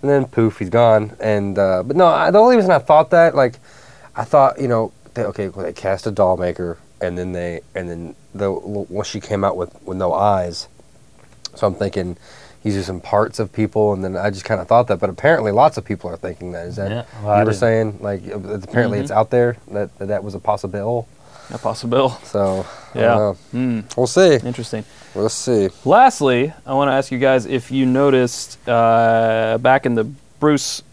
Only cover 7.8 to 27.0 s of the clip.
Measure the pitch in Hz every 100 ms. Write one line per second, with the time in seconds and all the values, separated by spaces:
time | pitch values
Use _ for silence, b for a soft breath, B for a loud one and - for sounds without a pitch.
7.8 | 87 85 85 - - 95 98 92 - 104
8.8 | 98 92 107 - - 101 98 90 90 -
9.8 | - 92 92 78 104 98 90 82 - -
10.8 | - - - - - - - - 104 92
11.8 | 98 98 90 87 B B B B 107 98
12.8 | 92 92 - 104 107 - 104 - 107 107
13.8 | 104 98 95 92 101 98 - 107 85 117
14.8 | 120 92 101 87 143 160 110 101 151 147
15.8 | - 98 87 82 95 85 90 87 87 110
16.8 | 98 113 117 113 104 104 107 104 117 110
17.8 | 110 101 104 98 90 104 95 104 92 123
18.8 | 120 123 143 110 110 123 120 117 - 101
19.8 | 98 - 98 104 101 98 - 104 98 101
20.8 | 101 120 113 - B B B 120 110 110
21.8 | 120 123 135 120 - 104 98 95 90 B
22.8 | B - 113 113 107 95 - 120 127 113
23.8 | 107 - 123 - 185 139 123 120 117 113
24.8 | 107 B B 98 107 - - 117 98 -
25.8 | 131 190 262 - 143 123 139 156 - 135
26.8 | 143 135